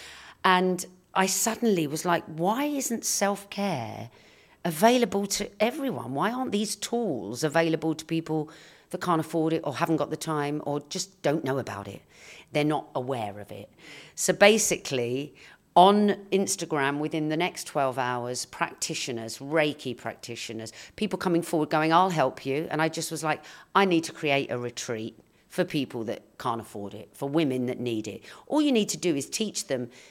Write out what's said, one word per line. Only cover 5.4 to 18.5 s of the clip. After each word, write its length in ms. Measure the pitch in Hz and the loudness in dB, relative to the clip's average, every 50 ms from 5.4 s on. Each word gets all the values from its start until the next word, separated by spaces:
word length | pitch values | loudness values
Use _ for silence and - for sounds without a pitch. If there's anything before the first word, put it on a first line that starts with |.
| 208 - - - | -4 -8 -2 0
everyone? 520 | 208 240 262 320 277 262 170 120 117 120 | 0 0 0 -2 -4 -4 -4 -4 -6 -6
Why 200 | 135 139 170 214 | -2 0 0 0
aren't 180 | 240 254 262 - | 0 -2 -4 -2
these 240 | 196 202 214 208 - | 0 -2 -2 -2 -4
tools 720 | - - - 233 240 233 196 139 113 90 101 120 120 156 | -8 -6 -4 -2 -2 -2 -2 -2 -4 -4 -6 -4 -2 -2
available 500 | 151 143 165 165 165 160 151 160 160 156 | 2 2 2 4 4 2 0 0 -2 -2
to 100 | 156 - | -2 -4
people 460 | - 170 165 160 - 156 156 151 156 - - - - - - _ _ | -2 -2 -2 -2 -2 -2 -2 -4 -6 -12 -20 -20 -20 -20 -20 _ _
that 100 | - 180 | -10 -6
can't 200 | - 180 170 160 | 0 2 2 2
afford 320 | 156 - - 165 156 165 | 2 0 0 2 2 2
it 80 | 165 160 - | 2 0 -2
or 120 | 151 127 | -4 -2
haven't 200 | 117 165 165 165 | -2 2 2 2
got 140 | 156 147 - | 2 2 -2
the 60 | 156 | -4
time 440 | 156 - 160 156 147 143 147 147 151 - | -6 -4 -2 -2 0 0 -2 -2 -4 -4
or 160 | 143 143 147 147 - | -4 -4 -4 -6 -6
just 340 | - 185 - - _ _ | -8 -8 -8 -8 _ _
don't 220 | - 147 147 170 - | 0 0 0 0 0
know 140 | 135 135 135 | -2 -2 -2
about 280 | 113 104 101 98 98 | -4 -6 -8 -10 -10
it? 160 | 101 104 - - _ - - - - - - - _ | -10 -12 -14 -18 _ -20 -20 -20 -20 -20 -20 -20 _
They're 120 | - 151 147 | -2 0 0
not 220 | 151 156 139 - - - | 2 0 -2 -4 -6 -6
aware 460 | 135 127 127 135 117 107 101 101 104 | -6 -4 -2 -4 -4 -4 -6 -8 -12
of 100 | 101 - | -14 -14
it." 180 | 104 101 101 - _ _ - - - - - - _ | -14 -16 -16 -18 _ _ -20 -20 -20 -20 -20 -16 _
So 180 | - - - | -2 0 0
basically, 1040 | 180 - 196 208 226 214 208 - 180 - - - 139 127 120 120 123 135 143 147 - - - - - _ _ _ _ | 4 8 8 8 8 6 4 2 0 -2 -2 -4 -2 -2 -2 -2 -2 -4 -4 -8 -12 -20 -20 -20 -20 _ _ _ _
on 420 | 175 180 196 202 208 208 202 202 202 - - | 8 10 10 10 8 6 4 2 0 -2 0
Instagram, 680 | - 190 196 196 - - 170 160 160 147 135 139 143 143 | 2 2 2 2 -2 -4 -2 0 0 2 2 2 0 0
within 300 | 151 156 165 160 156 156 | -2 -2 -2 -2 0 0
the 80 | 156 | 0
next 280 | 160 175 180 180 - - | 0 0 -2 -2 -8 -12
twelve 320 | - - 151 139 131 123 131 | -4 0 0 0 2 0 0
hours, 460 | 123 123 123 123 120 120 127 127 - | -2 -2 -2 -2 -4 -4 -6 -6 -8
practitioners, 920 | - | -10